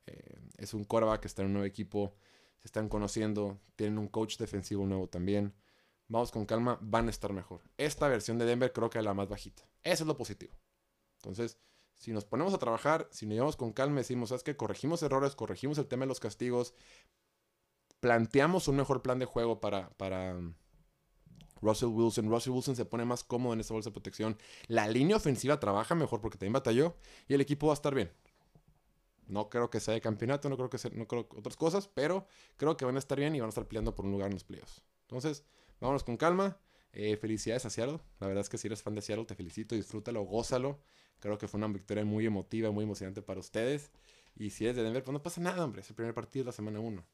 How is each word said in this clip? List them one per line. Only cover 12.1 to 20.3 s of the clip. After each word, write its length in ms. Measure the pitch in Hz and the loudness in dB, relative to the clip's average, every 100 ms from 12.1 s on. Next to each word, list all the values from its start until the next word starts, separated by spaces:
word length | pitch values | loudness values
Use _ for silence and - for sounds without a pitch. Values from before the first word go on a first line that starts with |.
nos 100 | 107 | -6
ponemos 300 | 101 120 180 | -2 0 2
a 60 | 196 | 2
trabajar, 500 | 120 113 143 160 - | 2 2 4 2 0
si 140 | - | -8
nos 80 | 107 | -2
llevamos 240 | 107 143 - | 2 2 0
con 160 | 117 | -4
calma 220 | 107 139 | 0 2
y 20 | 143 | 2
decimos, 260 | 117 123 110 | 0 -2 -2
"¿Sabes 140 | 127 | -4
qué? 120 | - | -4
Corregimos 480 | 131 110 98 139 165 | -2 -2 0 -2 0
errores, 320 | 147 135 139 | 2 4 2
corregimos 420 | 139 110 92 135 151 | 0 -6 -4 -2 -2
el 100 | - | -2
tema 180 | 127 | -2
de 20 | 135 | -2
los 140 | 123 | -2
castigos, 520 | 113 - 123 123 123 - - - _ _ _ _ _ _ _ _ _ _ | -6 -2 0 2 0 -8 -20 -20 _ _ _ _ _ _ _ _ _ _
planteamos 680 | 123 117 113 139 151 185 - | 4 6 6 6 6 4 4
un 80 | 139 | 2
mejor 240 | 135 127 | 4 2
plan 180 | 131 127 | 2 0
de 60 | |
juego 340 | 123 120 117 110 | 0 0 0 0
para, 300 | 104 98 87 - | 0 -2 -4 -6
para, 380 | 95 92 92 | -4 -2 -4